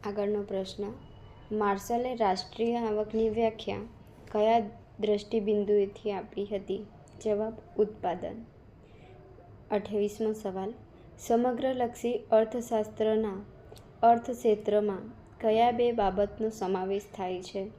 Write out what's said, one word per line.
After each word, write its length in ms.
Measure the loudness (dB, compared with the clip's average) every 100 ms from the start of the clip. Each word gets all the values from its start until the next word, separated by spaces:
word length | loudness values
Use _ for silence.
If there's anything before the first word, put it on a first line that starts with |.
આગળનો 380 | -6 -2 -2 -2
પ્રશ્ન, 500 | -2 -4 -4 -6 -10 -10 -18 -20 -20 -20 -6
માર્શલે 640 | 0 2 0 0 -2 -2
રાષ્ટ્રીય 600 | 0 2 2 -2 -2 0 0
આવકની 520 | 0 -2 0 2 2
વ્યાખ્યા 480 | 4 0 0 -8 -8 -10 -16 -20 -20 -4
કયા 280 | 2 6 4 2 -8 -20 -6
દ્રષ્ટિબિંદુએથી 1120 | 0 0 0 -2 2 0 4 4 4 -2 -6
આપી 320 | -6 -8 -8
હતી? 420 | -4 -6 -4 -6 -8 -18 -20 -8
જવાબ, 300 | -2 0 -2 -6 -14 0
ઉત્પાદન. 680 | 0 2 -4 -4 -6 -10 -16 -20 -20 -20 -20 -20 -20 -20 -20 -20 -20 -20 -4
અઠ્યાવીસમો 600 | -4 -2 -2 -2 0 -4
સવાલ, 420 | -2 -6 -6 -6 -8 -18 -20 -20 -20
સમગ્રલક્ષી 960 | 0 2 2 0 -2 0 -2 -2 -4
અર્થશાસ્ત્રના 1300 | -4 2 4 4 -2 -2 -2 -2 -2 0 2 0 -6 -12 -18 -20 -20 -20 4
અર્થક્ષેત્રમાં 960 | 6 6 2 0 2 2 4 2 2 -2 -8 -16 -20 -4
કયા 300 | 2 4 4
બે 220 | 4 2
બાબતનો 560 | 2 0 2 0 0 -4
સમાવેશ 540 | -2 -2 -2 0 -2 -4
થાય 280 | -8 -6 -6
છે? 280 | -6 -8 -8